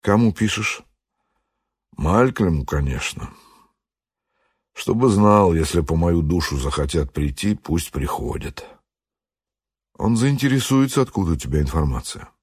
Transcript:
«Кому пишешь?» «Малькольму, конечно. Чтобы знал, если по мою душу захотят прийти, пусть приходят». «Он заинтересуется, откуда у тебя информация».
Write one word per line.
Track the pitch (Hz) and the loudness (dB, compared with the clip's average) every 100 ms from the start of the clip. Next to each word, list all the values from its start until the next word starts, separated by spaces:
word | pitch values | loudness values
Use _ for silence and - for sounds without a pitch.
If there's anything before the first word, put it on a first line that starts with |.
| - | 2
«Кому | 104 117 | 4 4
пишешь?» | 95 110 110 107 - - _ _ _ _ _ _ _ _ _ _ - | 2 -2 -2 -4 -6 -12 _ _ _ _ _ _ _ _ _ _ -6
«Малькольму, | 78 101 127 123 98 78 | 0 2 2 2 0 0
конечно. | 69 73 69 65 - - - - _ _ _ _ _ _ _ _ _ _ _ _ _ | -2 -2 -2 -4 -6 -10 -14 -18 _ _ _ _ _ _ _ _ _ _ _ _ _
Чтобы | - - 110 127 | -10 -2 2 4
знал, | 101 104 104 95 82 | 4 6 6 4 2
если | 78 87 | 0 0
по | 73 82 | 0 0
мою | 85 85 | 2 2
душу | 76 87 - 71 | 2 -2 -2 -4
захотят | 67 71 71 82 67 | -4 -4 -2 -2 -4
прийти, | - 73 71 101 104 | -4 -4 -2 -2 -4
пусть | - 82 - | -2 -4 -4
приходят». | - 69 - 67 - - - - - _ _ _ _ _ _ _ _ _ _ _ _ | -6 -6 -4 -6 -8 -10 -14 -20 -20 _ _ _ _ _ _ _ _ _ _ _ _
«Он | 107 113 | -2 2
заинтересуется, | 131 139 135 135 - 135 135 - | 2 2 2 0 2 2 2 2
откуда | 127 - 90 | 0 0 -2
у | 78 | -2
тебя | - 73 | -2 -2
информация». | 71 82 73 65 - - - _ | 0 0 0 -2 -8 -14 -18 _